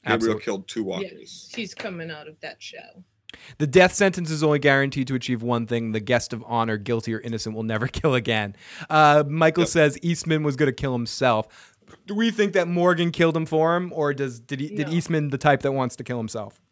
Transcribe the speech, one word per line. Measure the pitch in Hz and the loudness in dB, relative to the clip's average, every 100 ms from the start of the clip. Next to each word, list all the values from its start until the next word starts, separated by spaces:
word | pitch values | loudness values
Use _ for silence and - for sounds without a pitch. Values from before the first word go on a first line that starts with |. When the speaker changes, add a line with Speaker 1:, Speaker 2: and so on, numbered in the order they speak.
Speaker 1:
Gabriel | - 110 113 110 | -2 0 0 -2
Speaker 2:
Absolutely. | 113 | -4
Speaker 1:
killed | 98 - | -8 -6
two | 117 98 | -6 -6
walkers. | 92 95 | -6 -8
Speaker 3:
Yes, | 80 - - - | -12 -20 -20 -14
he's | - 202 | -12 -12
coming | - 214 175 165 | -10 -12 -10 -12
out | 151 151 | -14 -18
of | 165 | -16
that | 151 - | -18 -16
shell. | - - - - - _ - - - - | -18 -18 -20 -20 -20 _ -20 -20 -20 -6
Speaker 2:
The | 151 | 4
death | 180 180 | 6 6
sentence | - 196 180 165 | 6 2 2 -4
is | 156 | 0
only | 156 147 | 2 4
guaranteed | 143 139 139 139 127 | 4 4 2 -2 -4
to | 131 | -4
achieve | 123 120 | -4 -4
one | 117 120 113 | -2 -2 -2
thing. | 117 113 | -4 -2
The | 110 | -4
guest | 104 120 - | 0 0 0
of | 113 113 | -10 -4
honor, | 117 113 107 | -2 0 -2
guilty | 101 117 113 | -2 -4 -2
or | 110 | -6
innocent, | 117 113 110 | -6 -8 -6
will | 110 | -6
never | 110 110 127 | -4 -2 -2
<laughs> | |
kill | - 160 127 | -2 0 0
again. | 113 110 104 - - - - | 0 -2 -2 -10 -20 -18 0
Uh, | 156 151 147 143 | 6 8 6 4
Michael | 156 160 160 | 2 2 4
Speaker 1:
Yep. | 170 | 2
Speaker 2:
says | 165 151 - | 4 2 2
Eastman | 170 165 165 156 | -2 -2 0 0
was | 151 131 | 0 0
gonna | 143 | 0
kill | 127 139 | 0 -4
himself. | 123 117 - 131 110 - - - _ _ - - | -4 -6 0 2 2 -2 -14 -20 _ _ -20 -8
Do | 208 | 0
we | 226 | 0
think | 214 202 | 2 2
that | 196 170 | 2 0
Morgan | 175 180 170 170 | 2 4 4 0
killed | 160 165 160 | 2 2 2
him | 160 | 0
for | 156 160 175 | 2 2 2
him, | 180 | -2
or | 160 147 | -2 -2
does, | 135 135 117 | -2 -6 -8
did | 117 139 | -10 -8
he, | 147 | -6
did | 208 147 | -4 -2
Speaker 3:
No. | |
Speaker 2:
Eastman | 165 156 160 147 | -2 0 -2 0
the | 135 | 0
type | 151 139 | 2 2
that | 139 | 0
wants | 135 127 - | -2 -4 -6
to | 123 | -8
kill | 123 | -6
himself? | 110 113 98 _ _ | -6 -8 -12 _ _